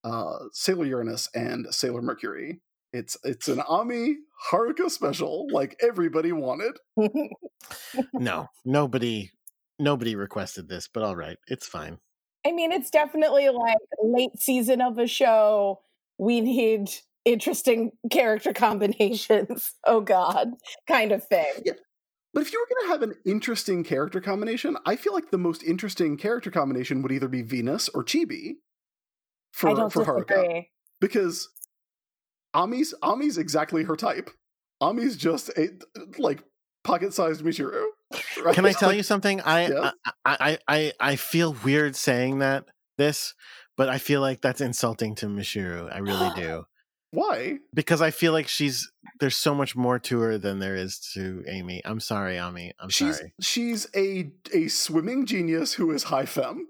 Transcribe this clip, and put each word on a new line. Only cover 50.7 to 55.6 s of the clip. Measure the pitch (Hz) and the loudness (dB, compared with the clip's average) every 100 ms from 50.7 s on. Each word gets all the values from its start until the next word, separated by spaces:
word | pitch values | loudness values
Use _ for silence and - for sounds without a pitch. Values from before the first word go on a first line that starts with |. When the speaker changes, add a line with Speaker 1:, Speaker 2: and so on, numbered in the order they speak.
| 95 | -4
Speaker 3:
is | 92 - - 98 | -6 -10 -10 -8
to | 95 92 - | -8 -8 -10
Amy. | 95 90 90 | -10 -8 -10
I'm | - 110 | -8 -8
sorry, | - 104 95 90 | -4 -4 -2 -4
Ami. | 87 87 85 - | -6 -8 -14 -14
I'm | 95 | -4
Speaker 1:
She's, | - 285 151 | 0 0 -2
Speaker 3:
sorry. | 78 - | -10 -8
Speaker 1:
she's | 190 240 240 226 - 196 | -4 -2 -2 -4 -4 -2
a, | 196 190 151 - - | 0 -2 -6 -12 -2
a | 180 160 | 0 0
swimming | - - 160 180 254 220 | -2 0 0 0 -2 0
genius | 202 170 160 | 0 0 0